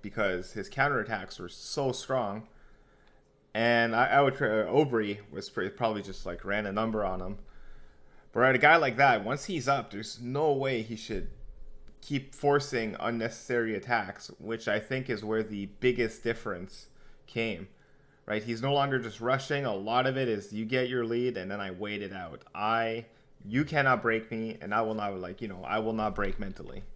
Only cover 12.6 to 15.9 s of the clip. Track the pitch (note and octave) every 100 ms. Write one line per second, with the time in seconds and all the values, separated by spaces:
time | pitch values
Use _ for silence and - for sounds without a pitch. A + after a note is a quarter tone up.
12.6 | C3+ B2 A2 G2 A2 A#2 A2+ - - B2
13.6 | A2+ G#2 G#2+ A#2 G2 - - - G2+ A2+
14.6 | - G#2 G#2+ C3 C3 A2 G#2+ A2 G#2 G#2
15.6 | G2 - B2+